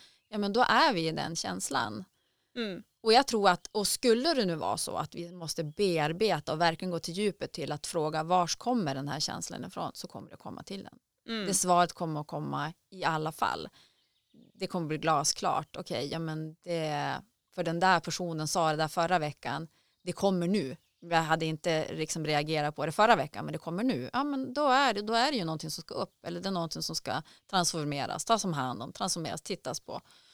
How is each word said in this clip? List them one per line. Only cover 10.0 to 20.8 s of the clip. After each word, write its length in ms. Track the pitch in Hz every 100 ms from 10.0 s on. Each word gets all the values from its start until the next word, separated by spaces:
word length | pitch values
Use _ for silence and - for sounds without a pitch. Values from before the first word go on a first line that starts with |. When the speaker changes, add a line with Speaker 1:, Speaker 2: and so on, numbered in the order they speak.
| -
Speaker 1:
kommer 220 | 196 196
det 80 | -
komma 260 | - -
till 200 | - 196
den. 160 | - - _ _ -
Speaker 2:
Mm. 180 | 226 196
Speaker 1:
Det 60 |
svaret 400 | 185 180 175 170
kommer 280 | - 165 151
att 60 | 151
komma 460 | 156 151 143 147 - _
i 140 | 190
alla 280 | 160 160 156
fall. 380 | 160 - - 78 - _ _ _ _ _ _ -
Det 140 | _ 185
kommer 200 | 185 160
bli 100 | 151
glasklart. 800 | 160 156 143 - 185 147 151 -
Okej, 300 | 185 135 143
ja, 80 | 165
men 360 | 160 156 156 160
det, 520 | - 170 156 147 143 135 - _ _ -
för 80 |
den 160 | 165 165
där 200 | 185 175
personen 480 | 165 - 180 160 156
sa 220 | 190 160
det 40 | 151
där 100 | 156
förra 320 | 180 165 180
veckan, 480 | 151 - - 143 160 _ _ _
det 80 | 180
kommer 360 | 170 196 185 170
nu. 300 | 202 135 127